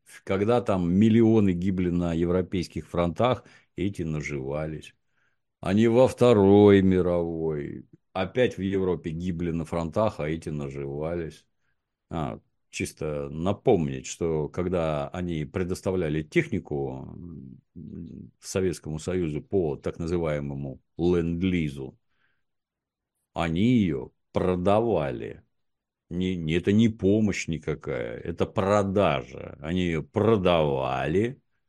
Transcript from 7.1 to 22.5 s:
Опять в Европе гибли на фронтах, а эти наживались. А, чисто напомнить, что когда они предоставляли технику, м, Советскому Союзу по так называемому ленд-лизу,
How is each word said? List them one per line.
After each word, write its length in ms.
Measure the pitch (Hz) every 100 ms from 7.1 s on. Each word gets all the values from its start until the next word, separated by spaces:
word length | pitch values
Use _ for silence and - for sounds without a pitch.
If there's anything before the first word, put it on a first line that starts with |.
| 87 85 82 80 76 73 - - - _
Опять 440 | 92 92 123 123 -
в 40 |
Европе 480 | 95 98 92 82 85
гибли 420 | 80 90 82 87
на 140 | 82 78
фронтах, 560 | 87 82 104 110 -
а 80 | 76
эти 180 | 80 85
наживались. 1000 | 76 69 69 69 71 78 87 78 - _ _ _ _ _ _ -
А, 300 | 85 69 55 _ _ _
чисто 600 | - - - 76 73 71
напомнить, 760 | 78 87 101 - 101 73 65 -
что 420 | - 85 80 73
когда 640 | - 90 90 80 76 71
они 360 | 90 90 80 69
предоставляли 760 | 95 90 92 - 92 80 78
технику, 920 | 78 170 156 90 - 73 67 65 - 80 85 76 65 64 _ -
м, 560 | 76 - 85 - - _
Советскому 600 | - 98 92 78 78 78
Союзу 420 | 90 90 82 76
по 340 | - 98 80 67
так 240 | 85 -
называемому 800 | 82 87 82 73 71 69 69 64 _ -
ленд-лизу, 1000 | 85 87 85 85 92 90 78 69 65 - _ _ _ _ _